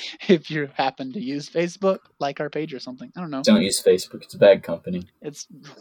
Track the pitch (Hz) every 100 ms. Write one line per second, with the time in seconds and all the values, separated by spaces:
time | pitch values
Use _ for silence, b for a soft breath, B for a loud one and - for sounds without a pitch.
0 | - - - 175 - 156 139 - 135 -
1 | 131 120 123 143 147 165 175 - 196 190
2 | _ _ 143 143 151 156 160 - - 127
3 | - 170 175 135 123 104 95 92 98 92
4 | - 110 - 92 101 95 - 82 - 180
5 | 180 _ 156 147 - 147 147 -